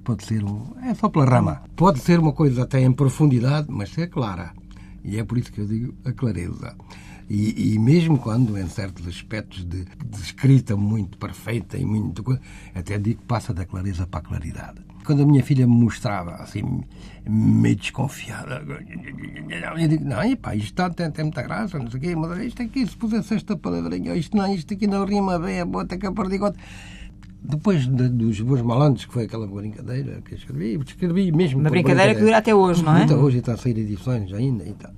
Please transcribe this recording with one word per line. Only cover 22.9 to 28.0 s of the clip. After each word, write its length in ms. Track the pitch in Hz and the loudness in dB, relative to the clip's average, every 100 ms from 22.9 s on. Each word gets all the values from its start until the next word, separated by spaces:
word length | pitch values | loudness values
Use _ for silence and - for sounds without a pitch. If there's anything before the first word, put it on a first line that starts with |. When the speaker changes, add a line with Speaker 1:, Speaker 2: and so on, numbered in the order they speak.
| - | -4
Speaker 1:
pusesse 380 | 226 220 - | -2 -2 -2
esta 220 | 214 - 185 | -4 -2 -6
palavrinha, 580 | 185 170 170 180 - 175 | -4 -4 -4 -4 -4 -4
isto 200 | 170 214 | 0 0
não, 160 | 196 | 2
isto 220 | 196 147 | -2 -4
aqui 120 | 196 214 | -2 0
não 160 | 196 | 0
rima 340 | 196 202 196 175 | 0 0 2 0
bem, 220 | 185 185 | -2 -4
a 40 | 175 | -4
bota 300 | 185 185 185 | -4 -6 -6
que 100 | 196 | -4
a 60 | |
perdigote." 460 | 190 196 190 202 - - - - - - - - - - | -4 -2 0 -2 -4 -12 -18 -18 -16 -18 -18 -20 -14 -6
Depois 380 | 151 208 175 127 | -2 2 2 2
de, 220 | 127 | 2